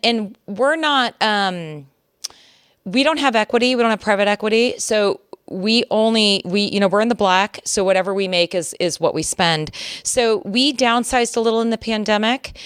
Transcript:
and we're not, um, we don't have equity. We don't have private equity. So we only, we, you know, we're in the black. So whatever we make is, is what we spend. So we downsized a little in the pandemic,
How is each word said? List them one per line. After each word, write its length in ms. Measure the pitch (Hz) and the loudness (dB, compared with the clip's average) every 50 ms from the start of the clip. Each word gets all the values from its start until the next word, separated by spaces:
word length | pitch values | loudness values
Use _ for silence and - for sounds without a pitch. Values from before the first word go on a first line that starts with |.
| - | 0
and 340 | 233 233 226 214 190 233 - _ | 0 0 -2 -4 -6 -10 -14 _
we're 300 | - 202 196 254 277 311 | -10 -4 0 0 0 2
not, 400 | 330 320 302 285 269 247 226 - - | 2 0 0 2 0 0 -2 -2 -2
um, 680 | - 220 208 202 196 190 180 175 165 156 151 147 139 139 _ _ _ _ _ _ - - - - - _ _ _ _ _ _ _ - | 0 0 0 0 0 -2 -2 -4 -6 -8 -10 -12 -14 -18 _ _ _ _ _ _ -18 -18 -16 -20 -20 _ _ _ _ _ _ _ -10
we 200 | 190 180 254 277 | -2 0 2 2
don't 160 | 302 320 294 | 2 2 0
have 180 | 277 269 226 226 | 0 2 2 2
equity. 360 | 214 - - 240 247 254 254 | 0 0 0 2 2 2 2
We 60 | 240 | 2
don't 80 | 240 226 | 2 2
have 100 | 214 - | 0 0
private 260 | - 214 208 196 202 202 | 0 0 0 2 2 0
equity. 500 | 208 202 208 214 214 226 233 247 - - | 0 0 0 0 0 2 2 0 -2 -4
So 420 | - - 226 214 208 196 - - _ _ - - _ - | -4 -2 0 2 2 2 0 -2 _ _ -20 -20 _ -12
we 380 | - 190 180 214 226 240 - - | -8 -4 0 2 2 2 2 2
only, 500 | - 214 220 226 226 220 214 208 196 190 - | 2 2 2 2 2 2 2 2 2 0 0
we, 180 | 180 180 208 208 | -2 -2 0 0
you 160 | - - 202 | 0 0 0
know, 80 | 202 190 | 2 2
we're 100 | 180 208 | 2 2
in 60 | 220 240 | 2 2
the 80 | 233 | 0
black. 460 | - 214 190 180 185 196 214 - - - | 2 2 2 4 2 2 0 -4 -10 -10
So 220 | - - 208 190 | -4 -2 0 2
whatever 280 | 190 190 185 180 190 196 | 2 2 2 0 0 -2
we 140 | 196 196 185 | -2 -2 0
make 260 | 185 175 175 165 - | 0 0 0 0 0
is, 220 | 180 160 - - - | -4 -4 -4 -4 -2
is 180 | - 170 - - | -2 -2 -2 0
what 140 | 165 147 - | 0 0 0
we 100 | 156 160 | 0 -4
spend. 480 | - - - 180 170 160 156 156 - - - - - - - - | -4 -2 0 0 2 2 0 -2 -6 -8 -12 -12 -12 -12 -10 -6
So 380 | - - 254 240 226 220 - - | -4 0 2 2 2 2 0 -2
we 300 | 208 196 240 262 294 269 | -2 0 0 2 0 2
downsized 640 | 233 262 233 233 247 233 - 269 247 240 233 - 233 | 2 2 2 2 0 0 0 0 0 0 0 0 -2
a 20 | |
little 220 | 226 226 220 226 | 0 0 0 0
in 80 | 226 233 | 0 0
the 80 | 226 220 | -2 -4
pandemic, 800 | - 220 226 214 208 214 214 208 214 226 247 269 - - - - - | -4 -4 -4 -2 0 0 0 2 2 0 0 -2 -4 -10 -18 -18 -18